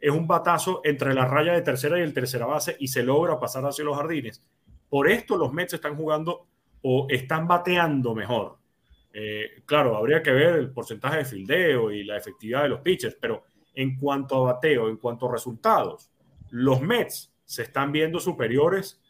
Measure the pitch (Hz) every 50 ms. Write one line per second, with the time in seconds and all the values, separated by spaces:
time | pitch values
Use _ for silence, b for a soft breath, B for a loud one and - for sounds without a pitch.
0 | - 147 143 160 170 160 180 165 - 175 175 156 - 185 185 - - 151 147 131
1 | 139 135 135 131 127 127 131 147 151 170 175 170 170 156 131 127 131 147 165 180
2 | 175 156 - 135 127 123 - 120 117 120 147 151 - - 165 - 143 131 131 131
3 | 120 127 135 147 165 170 156 139 127 117 - 131 131 143 139 - 151 147 143 143
4 | 147 160 170 151 120 110 - - _ _ _ _ _ _ - - _ - - 139
5 | 139 160 202 240 - - 214 185 160 131 135 165 180 175 - 156 - 147 147 147
6 | 160 156 151 151 160 170 170 - - _ _ _ _ _ _ _ - 135 127 131
7 | 131 131 131 127 - - 160 160 165 170 175 175 175 180 180 175 170 165 147 135
8 | 123 120 113 110 104 104 123 113 101 87 - _ _ _ _ _ _ _ _ _
9 | _ _ - 104 107 107 107 107 107 107 - - _ - 147 151 143 127 113 107
10 | 110 120 151 165 165 156 127 131 147 170 175 160 131 131 - 120 110 - 117 101
11 | - 135 151 160 143 131 120 95 95 95 143 180 185 165 135 123 113 110 104 104
12 | 101 104 104 101 - 107 95 - - 107 117 135 147 139 113 - - - 185 185
13 | - 110 - - - 117 113 - _ _ _ _ _ _ - 135 131 135 131 131
14 | 139 143 139 139 139 131 135 131 127 127 123 123 - 156 147 123 113 110 110 107
15 | - 120 117 110 127 120 120 113 - 127 117 113 - 220 226 185 110 92 82 -
16 | - _ _ _ _ _ _ - - - - 120 127 135 131 127 135 175 240 240
17 | 190 - - - - _ _ _ _ - - - 117 - - 139 139 143 143 151
18 | 156 160 165 175 - 180 165 - 127 110 120 135 147 170 190 196 190 - - _
19 | _ _